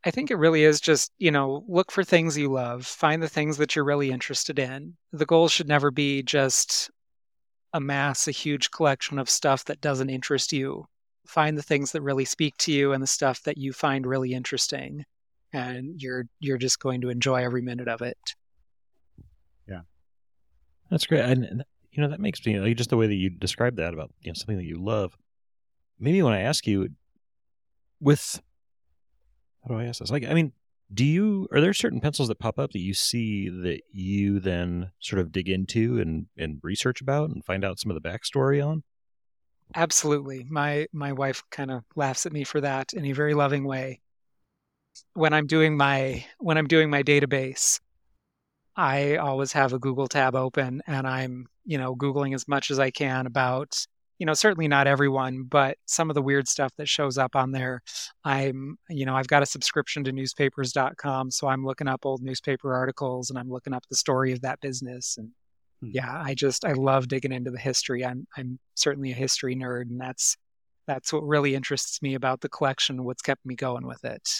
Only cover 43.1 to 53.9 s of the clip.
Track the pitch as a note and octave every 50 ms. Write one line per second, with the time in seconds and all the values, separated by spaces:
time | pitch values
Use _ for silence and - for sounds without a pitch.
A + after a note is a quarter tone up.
43.1 | C3+ C3+ D3 D3+ D3 D3 C#3+ C#3 C#3+ C#3+ C3+ C#3 C3+ C3 C3 C3+ B2+ _ _ _
44.1 | _ _ _ _ _ _ _ _ _ _ _ _ _ _ _ _ _ - _ _
45.1 | _ F3+ D#3+ D#3 D3+ D3+ D3+ C#3 D#3 D#3+ D#3+ D#3 D3+ D3 C#3 C#3 C#3 C3+ C3+ C3+
46.1 | C3 A#2 - - - _ C#4 F3 D#3 D#3 D#3 C3+ E3 D#3+ D#3 D3+ D3 C#3+ C#3 C#3+
47.1 | D3 C#3+ C#3 C3+ C#3 C3+ C3 C3 C3 - - - - - _ _ _ _ _ _
48.1 | _ _ _ _ _ _ _ _ _ _ _ _ _ - F3 C#3 C3+ C#3+ C#3+ C#3+
49.1 | D3 E3+ D#3+ C#3+ C3+ C3 C#3 C3+ - D3+ C3+ C3 B2 C3 A#2+ C3+ C3 B2+ C#3 B2+
50.1 | - D3 C3+ C3 B2 C3 C3 C3 - - C3+ B2+ B2+ C#3 - - D3+ C3+ C3 C3
51.1 | C3 C3 C3 B2+ B2+ B2 B2 - _ _ _ A#3 D#3 C3+ C3 B2+ B2+ B2 C#3 C#3+
52.1 | C3 C#3+ C#3 C3+ C3+ C3 - - C#3+ C#3 - - C#3+ C3+ C3+ C3 - - D3 C3+
53.1 | C3 C3 C3 B2+ A#2 C3+ B2+ B2+ B2+ C3 D3 - - - - _